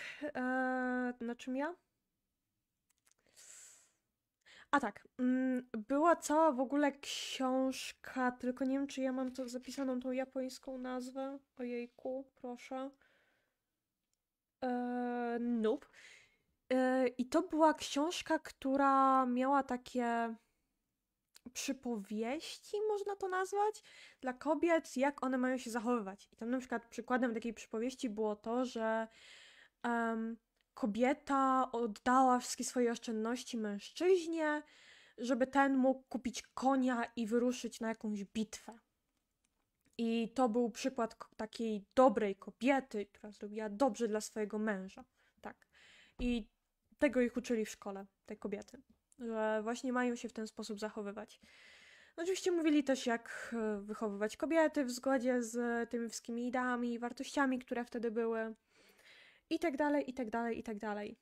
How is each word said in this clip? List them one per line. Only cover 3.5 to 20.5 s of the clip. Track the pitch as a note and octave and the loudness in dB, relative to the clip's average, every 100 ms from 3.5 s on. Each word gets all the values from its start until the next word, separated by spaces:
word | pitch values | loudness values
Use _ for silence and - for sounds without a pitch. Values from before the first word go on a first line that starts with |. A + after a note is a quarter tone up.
| - - - _ _ _ _ _ _ _ - - C#4+ | -20 -20 -20 _ _ _ _ _ _ _ -20 -2 0
A | |
tak, | A3+ - - - | 0 -8 -14 -2
mm, | B3+ B3+ C4 B3+ B3+ | 2 2 2 0 -2
była | A#3 G#3 C#4 E4+ D#4+ | -8 0 4 6 4
cała | - D4+ D#4+ | 4 4 4
w | B3 | 4
ogóle | B3+ C#4+ C#4+ | 0 2 2
książka, | C#4+ - - - - C4 C4 C4 B3+ - - - C4 B3+ | 0 -8 -8 -8 -4 0 2 0 -2 -10 -12 -10 -2 0
tylko | B3 B3 B3+ C4 | 0 -4 -2 0
nie | C4+ | 0
wiem, | C#4 | -2
czy | - | -2
ja | C4 | -2
mam | B3+ C4 | -2 -4
to | B3+ B3+ | -4 -8
zapisaną, | B3 B3+ B3 C4 B3+ | -8 -10 -6 -2 -2
tą | C4 | -2
japońską | B3+ C4 C4 C4 C4 - C4 | -4 -4 -4 -6 -8 -12 -10
nazwę. | B3+ B3+ B3+ C4+ C4+ C#4 _ - | -6 -6 -8 -8 -8 -10 _ -12
Ojejku, | B3 A#3+ A#3+ _ C4 C4 C4+ _ | -8 -6 -8 _ -8 -8 -10 _
proszę. | B3+ B3 - C4 C4+ C#4 _ _ _ _ _ _ _ _ _ _ _ _ _ _ _ - | -12 -12 -10 -8 -8 -12 _ _ _ _ _ _ _ _ _ _ _ _ _ _ _ -8
E, | B3+ B3 B3 B3 B3 A#3+ A#3+ A#3+ | -4 -2 -2 -2 -2 -2 -2 -2
nope. | A#3+ A#3+ A3 C#4+ - - - - - _ _ _ - | 0 2 2 0 -4 -20 -20 -20 -20 _ _ _ 0
E, | B3+ B3+ C4 B3+ | 4 4 4 2
i | B3 B3+ | 0 0
to | D#4+ | 2
była | F4+ D#4 D#4+ | 2 4 4
książka, | D4+ - C#4 D#4 F4+ - D#4+ | 4 -2 -2 0 -2 -2 -2
która | - - C4+ C4+ C#4 C4+ C4+ C4 B3+ | -2 -6 -2 4 4 6 6 6 4
miała | B3 C4 C#4 | 2 4 2
takie | C4+ B3 B3 B3 A#3+ A#3 A#3 A3+ _ | 2 -4 -4 -2 0 0 -2 -6 _